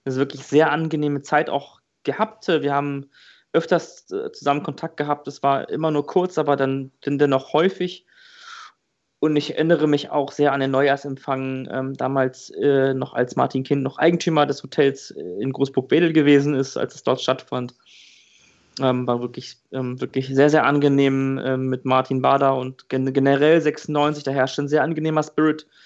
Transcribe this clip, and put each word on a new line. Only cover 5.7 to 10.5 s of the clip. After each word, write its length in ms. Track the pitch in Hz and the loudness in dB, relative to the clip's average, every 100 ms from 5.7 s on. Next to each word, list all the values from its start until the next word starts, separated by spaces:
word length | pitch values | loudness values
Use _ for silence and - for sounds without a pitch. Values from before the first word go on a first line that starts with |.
| - 160 | 0 2
nur 160 | 151 147 | 0 0
kurz, 300 | 185 180 - | 0 0 -2
aber 180 | 147 139 | 0 2
dann, 360 | 135 135 131 _ | 2 -2 -6 _
dann 180 | - 139 | -4 2
dennoch 320 | 143 135 135 | 2 2 0
häufig. 540 | 147 185 190 180 - _ _ - - - - - _ _ _ _ _ | 0 0 0 -8 -8 _ _ -20 -20 -20 -20 -20 _ _ _ _ _
Und 160 | 156 151 | 0 0
ich 200 | 147 143 | -2 -2
erinnere 320 | 160 165 151 | 2 2 4
mich 240 | 143 - | 2 0
auch 200 | 147 139 | -4 -4
sehr 220 | - 147 | 0 0